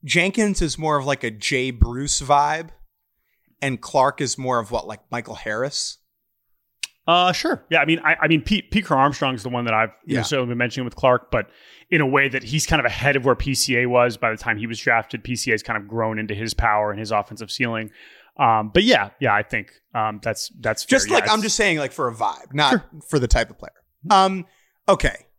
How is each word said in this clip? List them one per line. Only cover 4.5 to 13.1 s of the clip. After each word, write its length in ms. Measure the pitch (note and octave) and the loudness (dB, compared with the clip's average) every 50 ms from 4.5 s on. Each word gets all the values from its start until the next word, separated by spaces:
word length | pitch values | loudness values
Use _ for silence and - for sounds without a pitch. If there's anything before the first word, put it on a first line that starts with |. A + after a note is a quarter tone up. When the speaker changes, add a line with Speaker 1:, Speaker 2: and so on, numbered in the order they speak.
| B2+ A#2+ | -2 -2
Speaker 1:
of 100 | A2+ G#2 | -2 -2
what, 160 | A#2+ A2 D2 | -6 -6 -6
like, 140 | F2+ G#2+ - _ _ | -8 -14 -16 _ _
Michael 240 | - A#2+ A2+ - A2 | -10 -10 -10 -10 -16
Harris? 640 | - - A2+ G#2+ A2 B2+ C#3+ - - - - - _ _ _ _ _ _ _ _ _ _ _ _ _ _ _ _ _ - - _ _ _ | -12 -8 -6 -4 -4 -4 -4 -4 -6 -8 -8 -10 _ _ _ _ _ _ _ _ _ _ _ _ _ _ _ _ _ -14 -14 _ _ _
Speaker 2:
Uh, 240 | - E3+ F3 F3+ F#3 | 2 4 4 4 2
sure. 340 | F3+ - - D#4+ C#4+ - _ _ | 0 0 -2 -2 -4 -4 _ _
Yeah, 80 | E3+ D#3+ | 2 2
I 60 | C#3+ | 4
mean, 140 | D3+ E3 E3 - | 4 0 0 2
I, 120 | D#3 D#3+ - | 0 2 2
I 60 | - | 2
mean, 160 | D#3 E3 D3+ - | 2 2 2 2
Pete, 260 | - - - - _ | 0 -2 -2 -2 _
Pete 160 | - G#3+ G3+ | -2 -2 0
Crow 140 | - D3+ C3 | 2 4 4
Armstrong 340 | C#3 C#3+ C3+ - D3 C3+ C3 | 4 4 2 0 -2 -2 -2
is 80 | A2+ | -4
the 80 | G2+ B2+ | -6 -6
one 160 | A#2+ B2 A#2+ | -4 -4 -2
that 80 | A#2 A2 | 0 2
I've, 200 | G#2+ A2+ G#2+ - _ _ | 2 0 0 -2 _ _
you 80 | D#3+ D3 | -4 -4
know, 60 | B2+ | -2
Speaker 1:
Yeah. 40 | A#2+ | -2
Speaker 2:
certainly 260 | - D3+ C3+ B2 A#2+ | -2 -2 -2 -2 -2
been 100 | B2 A#2+ | -2 -2
mentioning 260 | B2 A#2+ - C3+ B2+ | -2 -2 -2 -6 -8
with 100 | A#2+ - | -8 -6
Clark, 360 | - - C3 B2 A#2+ - _ | 2 4 4 4 4 2 _
but 180 | - A#2 G2+ - _ _ - - - - - _ | -2 -2 -2 -4 _ _ -20 -20 -20 -20 -6 _
in 120 | F#3 D#3+ | 0 0
a 60 | D3+ | 2
way 220 | C3 C3 C#3 C#3 C#3 | 4 4 2 2 2
that 140 | A#2+ C3+ - | 0 -4 -6
he's 240 | G#2 C3 D#3 - | -4 -4 -4 0
kind 120 | - E3+ D3+ | 0 0 2
of 60 | B2+ | 2
ahead 300 | A#2+ - - A#2 C#3 | 0 -2 0 0 2